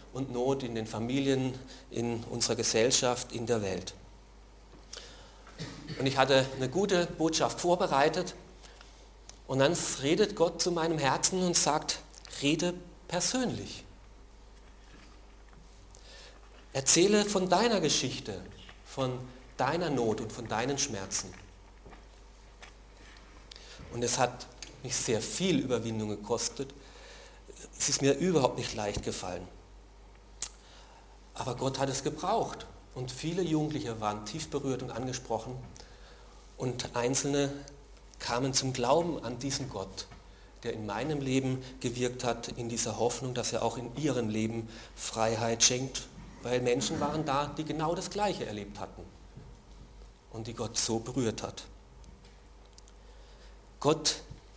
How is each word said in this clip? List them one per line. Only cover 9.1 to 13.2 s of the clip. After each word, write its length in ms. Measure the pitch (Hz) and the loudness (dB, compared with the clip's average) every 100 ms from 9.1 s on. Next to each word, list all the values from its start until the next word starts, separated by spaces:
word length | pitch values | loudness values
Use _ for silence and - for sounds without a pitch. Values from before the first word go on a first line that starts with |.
| - - - - | -20 -20 -18 -2
Und 140 | 131 | 4
dann 160 | 139 175 - - | 6 6 0 0
redet 320 | 135 185 202 | 2 4 4
Gott 260 | - 170 175 | 4 2 2
zu 120 | 180 | 0
meinem 260 | 170 165 160 | 2 2 4
Herzen 440 | 135 147 - 185 | 2 4 2 2
und 140 | 180 165 | 4 4
sagt, 440 | 147 151 - - - - - - | 4 2 0 -6 -10 -18 -12 0
„Rede 320 | 143 160 175 180 - - - | 2 4 2 -2 -10 -18 -6
persönlich. 800 | - | 0